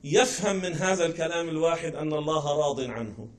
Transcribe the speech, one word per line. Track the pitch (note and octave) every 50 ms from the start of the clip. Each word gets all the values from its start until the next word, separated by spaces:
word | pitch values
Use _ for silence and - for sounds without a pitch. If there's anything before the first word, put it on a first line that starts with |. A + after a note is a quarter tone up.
| -
يفهم | C#3+ D#3+ A3 B3+ B3 - - F#3+ G3+ G3
من | F#3+ F#3 F3+
هذا | E3+ D3+ F#3 F#3 F#3+ F#3 E3+
الكلام | E3 D#3+ E3 D#3+ E3 E3+ E3+ E3+ E3
الواحد | D#3+ D#3 D#3+ E3 E3 E3 E3 D#3+ D3
أن | D3+ D#3 D#3
الله | D3+ D3+ D3+ D3+ D#3 D3+ D3 D3 C#3+ D3
راض | D3+ C#3+ C#3 C#3
عنه | B2+ A#2 A2 A#2 A#2 G#2+ G2+ A2 G#2+ - -